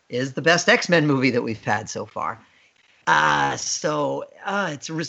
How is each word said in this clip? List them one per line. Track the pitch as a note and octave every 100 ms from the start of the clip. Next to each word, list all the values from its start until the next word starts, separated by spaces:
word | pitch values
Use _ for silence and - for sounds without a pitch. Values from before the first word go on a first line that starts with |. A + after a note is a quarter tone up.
| -
is | B2 C3+
the | C#3
best | D3 E3+ -
X-Men | A#3 - E3+ D3+
movie | C3+ C3
that | A#2+
we've | A#2+ G#2+
had | - G#2+ G#2+
so | G#2 G#2+
far. | - D#2 A2+ _ _ _ _ _ _ -
Uh, | D#3 D3+ D3 C#3 C3+
so, | - - D#3 D3+ C#3+ C#3 - -
uh, | G3+ G3+ F#3
it's | C#3+ -
re-, | D#3+